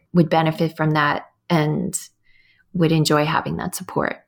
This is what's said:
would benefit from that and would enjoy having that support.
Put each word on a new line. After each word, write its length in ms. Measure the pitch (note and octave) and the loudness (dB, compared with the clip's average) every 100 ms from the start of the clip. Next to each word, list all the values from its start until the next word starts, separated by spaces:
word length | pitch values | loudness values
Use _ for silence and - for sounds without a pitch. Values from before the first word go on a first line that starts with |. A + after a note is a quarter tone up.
| _ | _
would 160 | F3 D#3+ | 2 4
benefit 480 | D#3+ D#3 D#3 D#3+ - | 4 2 0 -4 0
from 140 | D#3 | 0
that 340 | D3+ D3 - - _ - | 2 0 -2 -8 _ 0
and 500 | E3 D3+ D3+ - - - _ _ _ _ _ _ | 0 2 -2 -4 -8 -12 _ _ _ _ _ _
would 180 | F3+ D#3+ | 0 2
enjoy 340 | D#3+ D3+ D3+ D3+ | 2 2 2 2
having 320 | D#3+ - E3 | -2 -4 -8
that 160 | - | -8
support. 440 | - F#3 - C#2 - | -10 -6 -4 -4 -6